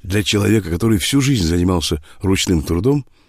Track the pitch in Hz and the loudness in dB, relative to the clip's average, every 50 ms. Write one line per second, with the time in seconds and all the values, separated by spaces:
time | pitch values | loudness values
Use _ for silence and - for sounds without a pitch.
0 | - 87 90 107 98 - - 104 101 101 107 113 90 80 85 85 113 113 113 92 | -6 -2 -2 -2 0 0 0 0 2 2 2 2 0 -2 -4 0 0 0 0 0
1 | - - 135 139 131 139 139 110 87 78 87 87 90 92 92 87 - - 85 76 | 0 0 0 0 2 2 0 2 0 0 0 2 2 2 0 0 -2 -4 -6 -6
2 | - - - - - 92 95 92 - 110 90 80 - - 85 87 104 131 147 147 | -6 -16 -16 -6 -2 -2 0 0 0 0 0 -2 0 -2 -4 0 0 0 0 0
3 | 131 - _ _ _ | -4 -8 _ _ _